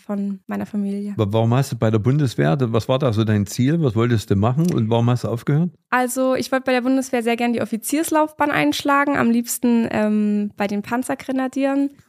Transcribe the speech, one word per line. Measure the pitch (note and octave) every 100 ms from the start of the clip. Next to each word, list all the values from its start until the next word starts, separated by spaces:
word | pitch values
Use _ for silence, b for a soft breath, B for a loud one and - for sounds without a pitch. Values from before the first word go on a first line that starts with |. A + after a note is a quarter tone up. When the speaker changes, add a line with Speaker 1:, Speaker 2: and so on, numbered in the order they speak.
| -
Speaker 1:
von | G3+ G3+ G3 -
meiner | G3+ G3+
Familie. | G#3 G3+ G3+ G#3 G3
Speaker 2:
Wa-, | G#2
warum | A2+ A2+
hast | B2+ C#3
du | A#2+
bei | A2+
der | A2
Bundeswehr, | G#2 D3 C3+ - D3 D#3
was | A#2+ A2+ -
war | C3
da | C#3+
so | G#2+
dein | A2 G#2+ G2
Ziel? | - B2+ E3+
Was | D3 G#2+
wolltest | A#2+ A2+ -
du | G2
machen | A2 B2+ F3
und | C3 A2
warum | A#2 A#2
hast | B2
du | -
aufgehört? | A#2 - D3 F3 - -
Speaker 1:
Also | B3 B3+ B3+ C4 B3+
ich | A#3+
wollte | C4 C4
bei |
der | B3+
Bundeswehr | B3 C4 B3+ B3
sehr | A3+ A#3
gern | A#3+
die | A3+
Offizierslaufbahn | A3+ A3 - C#4+ E4 D#4 D4+ - D4
einschlagen, | D4+ D4 - C#4+ C#4 C#4+ C#4
am | A#3
liebsten, | A#3 A#3+ - A#3+ A#3 A3+
ähm, | G#3+ G#3+ G#3+ G#3 G#3 G#3 -
bei | G3+
den | G#3
Panzergrenadieren | - A#3+ B3+ C4+ - C4 C4 C4+ C#4 C#4 C#4 b